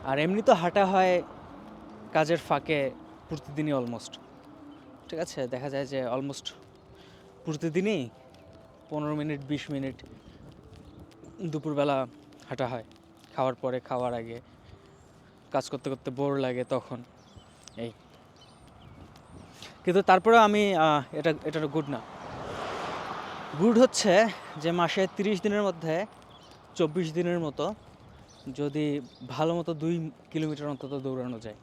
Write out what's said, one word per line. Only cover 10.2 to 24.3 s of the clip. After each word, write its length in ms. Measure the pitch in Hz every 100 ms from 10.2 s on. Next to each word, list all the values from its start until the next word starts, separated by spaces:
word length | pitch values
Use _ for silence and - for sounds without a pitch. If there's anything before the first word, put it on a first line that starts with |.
| - - - - - - - - - - - -
দুপুরবেলা 680 | 175 151 156 143 143 135 123 - - - -
হাঁটা 180 | 135 127
হয়, 160 | 123 107 - - - - -
খাওয়ার 200 | 131 123
পরে, 240 | 131 127
খাওয়ার 340 | - 127 123
আগে, 280 | 120 113 117 - - - - - - - - - - -
কাজ 180 | 143 -
করতে 200 | 135 139
করতে 220 | 135 -
বোর 260 | 127 143 139
লাগে 260 | 131 123
তখন, 400 | 123 127 - 120 120 - - - - - - -
এই। 140 | 117 110 - - - - - - - - - - - - - - - - - -
কিন্তু 180 | - 170
তারপরেও 380 | 165 185 220 233
আমি, 360 | 214 208 202 180
আহ, 420 | 156 151 127 156
এটা, 140 | 156 151 156
এটা 140 | 156
গুড 300 | 151 151 143
না। 120 | 127 - - - - - - - - - - - - - - - 143
গুড 180 | 208 226
হচ্ছে 500 | 254 - 214 180 226